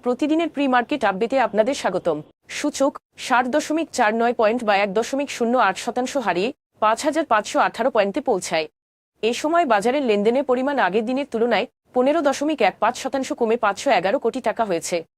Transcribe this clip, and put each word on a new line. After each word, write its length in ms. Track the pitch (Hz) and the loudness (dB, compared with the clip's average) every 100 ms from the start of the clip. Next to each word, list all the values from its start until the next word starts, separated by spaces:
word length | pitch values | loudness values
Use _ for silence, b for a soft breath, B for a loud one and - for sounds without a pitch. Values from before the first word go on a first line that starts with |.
প্রতিদিনের 440 | 247 247 302 311 330 | -2 0 0 2 0
প্রি 100 | 277 285 | -2 2
মার্কেট 280 | 247 269 294 208 | 2 2 0 0
আপডেটে 260 | 190 226 269 226 | 0 0 0 0
আপনাদের 300 | 208 220 - | 2 0 0
স্বাগতম। 360 | 214 180 175 151 - _ _ - | -2 -2 -2 -4 -8 _ _ -6
সূচক 340 | 294 - 277 - _ - - | -4 0 -2 -2 _ -14 0
ষাট 180 | 240 254 | 2 2
দশমিক 340 | 294 294 311 311 - | -2 0 -2 -2 0
চার 140 | 214 226 | 2 2
নয় 140 | 233 240 | 0 2
পয়েন্ট 200 | 214 240 214 | 2 2 2
বা 60 | 196 | 2
এক 60 | 202 190 | 2 -2
দশমিক 300 | 226 269 285 - | -2 -4 -4 -2
শূন্য 180 | 233 254 202 | 0 2 2
আট 80 | 180 | 0
শতাংশ 280 | - 233 254 285 208 | -6 -4 -4 -2 -2
হারিয়ে 240 | 175 214 - _ _ | 0 -2 -6 _ _
পাঁচ 160 | 214 220 302 | 0 2 0
হাজার 180 | 294 302 | -2 0
পাঁচশো 260 | 214 208 294 202 | 0 0 0 0
আঠারো 240 | - 240 226 | 0 0 2
পয়েন্টে 240 | 202 - - | 0 0 -2
পৌঁছায়। 380 | 196 - 165 156 _ _ _ _ _ | -2 0 -4 -4 _ _ _ _ _
এ 100 | 220 240 | -4 -2
সময় 260 | 302 339 320 | 0 2 2
বাজারের 320 | 214 208 285 254 | 2 2 0 0
লেনদেনের 400 | 208 208 247 285 | 2 2 0 0
পরিমাণ 260 | 254 262 262 190 | 0 0 0 0
আগের 180 | 202 226 | 0 -2
দিনের 220 | 254 285 | -4 -4
তুলনায় 340 | 226 240 202 220 _ _ | -2 0 0 -2 _ _
পনেরো 260 | 254 254 320 294 | 0 2 2 0
দশমিক 300 | 254 294 311 196 | 0 -2 0 0
এক 60 | - | 2
পাঁচ 120 | 214 240 | -2 -2
শতাংশ 260 | 269 269 262 269 | -6 -6 -6 -2
কমে 160 | 226 233 | 0 0
পাঁচশো 240 | 208 196 277 208 | 0 0 0 2
এগারো 200 | 175 254 | 2 0
কোটি 160 | 226 254 226 | -2 -2 -4
টাকা 140 | 202 220 | -2 -2
হয়েছে। 260 | 165 - 175 160 | -2 -2 -6 -6